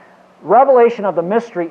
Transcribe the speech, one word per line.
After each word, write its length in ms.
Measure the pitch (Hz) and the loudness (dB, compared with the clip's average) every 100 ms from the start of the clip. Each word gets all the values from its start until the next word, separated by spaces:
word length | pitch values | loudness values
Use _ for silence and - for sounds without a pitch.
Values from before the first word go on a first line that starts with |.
| _ _ _ _ | _ _ _ _
Revelation 640 | 143 214 269 254 233 233 202 | 0 2 4 4 2 0 -6
of 80 | |
the 80 | 170 | -6
mystery 440 | 170 226 233 180 170 | -4 -4 -4 -8 -8